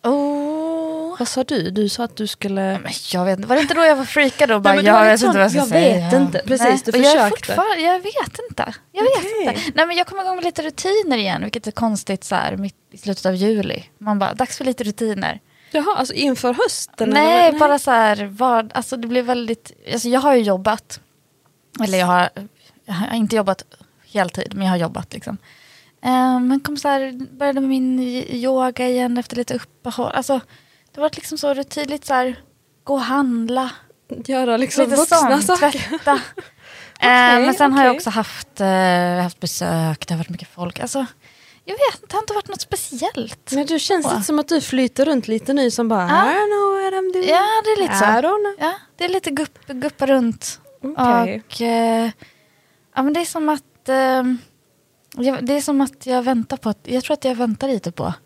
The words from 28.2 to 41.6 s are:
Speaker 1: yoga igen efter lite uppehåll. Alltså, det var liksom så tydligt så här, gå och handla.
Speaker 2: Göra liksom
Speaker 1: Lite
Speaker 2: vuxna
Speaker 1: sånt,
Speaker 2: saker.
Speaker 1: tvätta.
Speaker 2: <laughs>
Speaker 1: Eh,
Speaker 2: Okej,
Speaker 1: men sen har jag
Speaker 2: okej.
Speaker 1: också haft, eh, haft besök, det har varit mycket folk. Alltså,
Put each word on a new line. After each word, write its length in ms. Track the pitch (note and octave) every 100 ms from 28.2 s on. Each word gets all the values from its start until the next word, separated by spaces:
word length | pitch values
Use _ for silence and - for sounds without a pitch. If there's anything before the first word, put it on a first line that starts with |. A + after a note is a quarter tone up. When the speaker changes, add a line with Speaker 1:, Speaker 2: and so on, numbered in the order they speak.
| - B3
Speaker 1:
yoga 520 | B3+ C4 B3+ B3 B3+
igen 300 | B3 B3 A#3+
efter 180 | A#3+ A#3+
lite 180 | A#3+
uppehåll. 580 | B3 - _ B3 - -
Alltså, 260 | - C4 C4 - - _ _ _
det 60 | -
var 100 | D4+
liksom 240 | - - D#4
så 260 | C#4+ C4+
tydligt 400 | C4+ - C#4+ D4
så 100 | -
här, 220 | C4 B3+ B3 _ _ _ _
gå 100 | -
och 60 | C#4
handla. 680 | A#3 C4+ C4+ A#3 A3+ B3 C4 - _ _ _ B3+ A#3
Speaker 2:
Göra 300 | C4 B3+ A3+
liksom 280 | C4 -
Speaker 1:
Lite 120 | D4+ C#4
Speaker 2:
vuxna 440 | E4 E4 C4+ C#4+
Speaker 1:
sånt, 200 | - F4+
Speaker 2:
saker. 180 | D4 C#4+ - D#4
Speaker 1:
tvätta. 220 | - C#4 -
Speaker 2:
<laughs> 40 | - - _ - - - -
Speaker 1:
Eh, 40 | B3
Speaker 2:
Okej, 380 | B3 B3 A#3+ B3+
Speaker 1:
men 80 |
sen 180 | F#4 C#4+
har 120 | C4+
jag 60 | C4
Speaker 2:
okej. 60 | C4+
Speaker 1:
också 140 | C#4+
haft, 500 | G#3+ G#3+ - - -
eh, 640 | F#3+ F#3 F#3 F3+ F3 F3+
haft 180 | F3+ -
besök, 640 | E3+ - F3 E3 D#3+ D#3 -
det 60 |
har 40 | E3
varit 100 | -
mycket 200 | E3+ -
folk. 320 | - F3 -
Alltså, 260 | A#3+ C4+ B3 _ _ _ - _